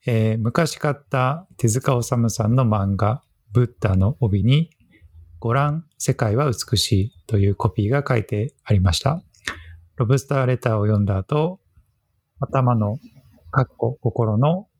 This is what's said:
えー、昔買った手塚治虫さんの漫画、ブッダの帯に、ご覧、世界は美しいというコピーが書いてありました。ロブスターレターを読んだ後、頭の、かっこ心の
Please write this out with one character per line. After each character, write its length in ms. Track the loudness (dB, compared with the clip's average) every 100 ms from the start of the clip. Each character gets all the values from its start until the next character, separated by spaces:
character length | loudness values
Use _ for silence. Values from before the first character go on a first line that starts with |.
| 0
え 260 | 0 0
ー、 40 | 0
昔 400 | -2 0 -2 -2
買 140 | -4
っ 40 | -4 _
た 380 | -2 -2 -2 -10 -2
手 100 | 0
塚 320 | 0 0 0
治 160 | 0 0
虫 180 | 0 0
さ 100 | 0
ん 100 | 2
の 80 |
漫 320 | 2 2 0 0
画、 280 | 0 -2 _ _ _
ブ 120 | 0
ッ 80 | 0 -2
ダ 160 | 0 2
の 220 | 2 0
帯 240 | 0 2
に、 260 | 2 2 0 _ _ _ -20 -20 -20 -10
ご 140 | -2
覧、 320 | 0 0 -4 -10 _
世 160 | -4
界 220 | 0 0 0
は 160 | 0
美 260 | -2 -4 -4
し 140 | 0 0 0
い 60 | -8 -4
と 140 | 0
い 100 | 0
う 60 | 0
コ 160 | -2
ピ 160 | 0 -2
ー 20 |
が 140 | -2 0
書 80 | -2
い 80 |
て 300 | -2 -4 -6 _
あ 100 | 0
り 60 | 2
ま 140 | 2
し 60 | 0
た。 240 | -2 -4 _ _ -12 -12 -18 -20 _ -4
ロ 100 | 0
ブ 140 | 0
ス 80 | 0
タ 160 | -2
ー 20 | 0
レ 140 | -2
タ 120 | 0
ー 60 | 0
を 80 | 2
読 140 | 2
ん 60 | 2
だ 120 | -2
後、 420 | -2 -2 -2 -6 _ _ _ _ _ _ _ _
頭 360 | -2 0 2 2
の、 240 | 0 -4 -12 -20 _ _ -4
か 140 | -2
っ 40 | -2 _
こ 220 | -6 -2
心 380 | -4 -2 0 2
の 300 | 2 0 -6